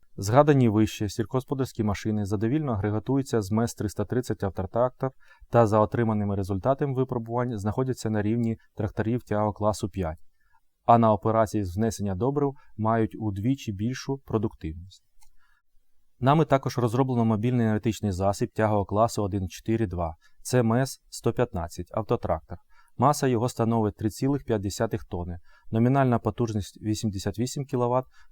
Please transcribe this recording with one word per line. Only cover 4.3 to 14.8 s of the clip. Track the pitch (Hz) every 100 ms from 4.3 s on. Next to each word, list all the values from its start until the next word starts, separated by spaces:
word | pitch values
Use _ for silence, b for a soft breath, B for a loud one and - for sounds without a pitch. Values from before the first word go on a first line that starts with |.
| 110
автотрактор | 98 - 92 117 127 - 131 - b b -
та | 117 110
за | 110
отриманими | 107 - 113 107 101 101
результатами | 95 98 127 135 143
випробувань | 131 127 120 113 120 123 110
знаходяться | 101 104 131 120 113
на | 107
рівні | 104 117 117 113 b -
тракторів | 104 - 110 120
тяго | - 104 107
класу | 101 107 104 101
п'ять, | 95 85 80 - _ _ _ _ _ -
а | 117
на | 113
операції | 107 110 110 110 107
з | 95 87
внесення | 113 - 101 92
добрив | 123 143 - b b -
мають | 110 113 107 -
удвічі | 110 98 113 135 -
більшу | 95 113 127 - 139
продуктивність. | - 113 107 - 80 80